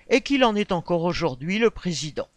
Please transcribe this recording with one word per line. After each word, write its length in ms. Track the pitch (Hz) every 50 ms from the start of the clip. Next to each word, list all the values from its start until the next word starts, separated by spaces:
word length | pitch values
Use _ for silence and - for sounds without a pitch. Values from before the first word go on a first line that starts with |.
| _ -
et 120 | - 269
qu'il 220 | - - 277 262 262
en 120 | 226 208
est 160 | 208 208 -
encore 320 | 190 165 - - 175 170 165
aujourd'hui 540 | 180 165 - 170 143 131 127 143 170 190 220
le 140 | 233 214
président. 560 | - - - 180 165 127 147 151 127 - 95 - _